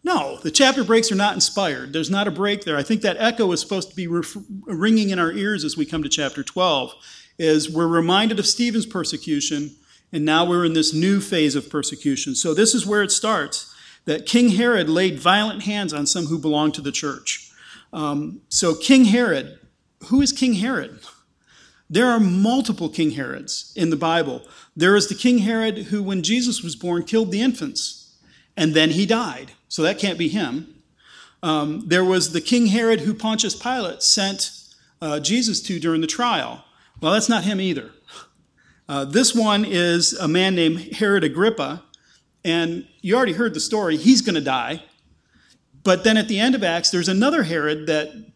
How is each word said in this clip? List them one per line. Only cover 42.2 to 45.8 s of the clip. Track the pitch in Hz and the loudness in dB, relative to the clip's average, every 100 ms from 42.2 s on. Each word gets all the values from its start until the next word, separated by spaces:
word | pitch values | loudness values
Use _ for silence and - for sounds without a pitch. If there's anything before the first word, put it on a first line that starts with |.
| _ _ | _ _
and | 175 165 165 175 - _ | -2 0 0 -4 -10 _
you | 175 233 | 0 2
already | 247 | 2
heard | 170 226 | 0 -2
the | - | -2
story. | - 214 180 156 | -4 -2 0 4
He's | 185 247 | 6 6
gonna | 214 165 | 4 -2
die. | 143 131 120 165 - _ _ _ _ _ _ _ _ _ | 0 -2 -4 -8 -14 _ _ _ _ _ _ _ _ _